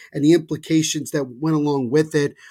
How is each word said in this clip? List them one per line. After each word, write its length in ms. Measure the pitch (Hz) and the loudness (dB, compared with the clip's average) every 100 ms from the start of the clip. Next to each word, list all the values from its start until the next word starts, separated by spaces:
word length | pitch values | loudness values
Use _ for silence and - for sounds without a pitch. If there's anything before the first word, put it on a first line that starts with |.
| - | -12
and 100 | 151 | 0
the 100 | 147 | 4
implications 760 | 170 165 147 - 160 156 156 131 | 4 2 -8 -2 0 0 -4 -6
that 180 | 151 131 | -6 -6
went 280 | 123 156 156 | -6 -2 0
along 340 | 147 143 123 | 0 0 0
with 240 | 151 156 | 0 0
it, 220 | 151 143 - - | 0 -2 -4 -20